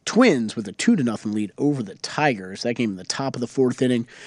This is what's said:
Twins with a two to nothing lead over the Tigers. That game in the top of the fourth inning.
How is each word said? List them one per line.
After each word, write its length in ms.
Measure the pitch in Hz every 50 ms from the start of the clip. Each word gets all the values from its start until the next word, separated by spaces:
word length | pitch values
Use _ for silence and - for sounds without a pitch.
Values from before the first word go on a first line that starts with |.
| _
Twins 500 | - - 214 254 233 160 123 113 107 -
with 120 | 120 104
a 40 | 98
two 240 | 90 - - - 240
to 80 | 175 127
nothing 300 | 120 107 - - 110 104
lead 180 | 107 107 98 -
over 260 | - 135 147 147 135 110
the 120 | 95 -
Tigers. 680 | - - - - - 156 147 123 98 92 92 98 - -
That 120 | 120 120
game 160 | 123 120 107
in 40 | 95
the 80 | 90 90
top 320 | - - - 135 135 -
of 60 | 127
the 60 | 120
fourth 340 | - - 135 131 123 120 -
inning. 260 | 131 127 127 117 117 - - - -